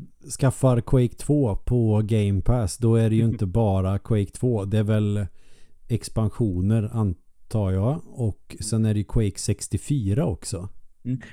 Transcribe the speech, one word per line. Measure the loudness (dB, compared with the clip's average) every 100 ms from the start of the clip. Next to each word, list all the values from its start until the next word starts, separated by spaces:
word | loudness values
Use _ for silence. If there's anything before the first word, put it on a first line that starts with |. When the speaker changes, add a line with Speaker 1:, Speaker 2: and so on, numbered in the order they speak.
| -12 -20 -14 0
Speaker 1:
skaffar | 0 4 2 2
Quake | 4 2 2 -2
två | 0 2 2 0
på | 0 2 4 2 2
Game | 2 2 2
Pass, | 2 2 2 0
då | 2 4
är | 4
det | 4
ju |
Speaker 2:
<laughs> | 2
Speaker 1:
inte | 0 -2
bara | 2 2 2 0 -2
Quake | 0 0 0
två. | -2 -2 0 0
Det | 0
är |
väl | 2 2 2 -2 -4 -8 -20 -20 -20 -18 -6
expansioner, | -4 -2 -2 -2 0 -2 0 2 2 0
antar | -2 -2 -2 -10 -20 -6 -2 0
jag. | 0 0 -2 -6
Och | -6 -4 -4 -12 -12
sen | -4 0 2
är |
det | 0
ju | 0
Quake | 0 0 -2
sextiofyra | -4 -4 -4 -6 -2 -2 0 0 0
också. | -4 -8 -8 -10 -14 -18 -14 -8
Speaker 2:
Mm. | -8 -8